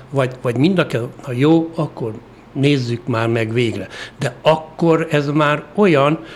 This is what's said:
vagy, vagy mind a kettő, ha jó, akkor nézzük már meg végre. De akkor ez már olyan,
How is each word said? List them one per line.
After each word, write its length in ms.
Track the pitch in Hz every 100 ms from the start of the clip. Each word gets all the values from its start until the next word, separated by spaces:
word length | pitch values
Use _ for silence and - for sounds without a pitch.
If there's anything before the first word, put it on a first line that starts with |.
| -
vagy, 220 | 135 127 -
vagy 160 | 131 120
mind 220 | 160 185
a 80 | 151
kettő, 200 | 120 123 -
ha 80 | -
jó, 380 | 123 147 165 165 -
akkor 380 | 147 - 117 110 - - -
nézzük 540 | 143 143 143 120 120 -
már 200 | 113 117
meg 260 | 117 110
végre. 340 | 113 120 101 - - - -
De 160 | 135 -
akkor 640 | 156 156 - - 170 160 160
ez 160 | 147 143
már 360 | 147 147 147 - -
olyan, 440 | 208 143 143 160 -